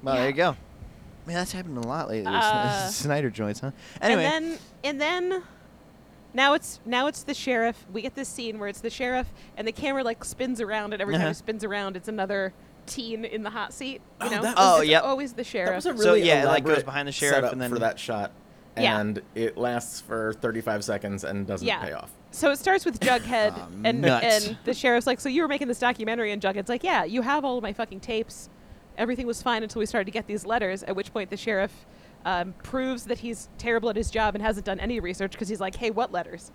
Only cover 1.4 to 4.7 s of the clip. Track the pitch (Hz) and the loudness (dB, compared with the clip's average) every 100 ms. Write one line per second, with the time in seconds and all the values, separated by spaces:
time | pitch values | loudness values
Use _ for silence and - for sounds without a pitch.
1.4 | 180 185 180 127 117 151 151 110 - 233 | -4 -6 -8 -6 -4 -4 -4 -4 0 2
2.4 | 214 214 208 202 190 208 147 147 135 110 | 4 4 2 0 -2 -2 0 0 0 -2
3.4 | 104 101 135 - - - 208 208 165 320 | -4 -4 -8 -10 -18 -2 2 4 4 0
4.4 | 320 320 - | -2 -8 -12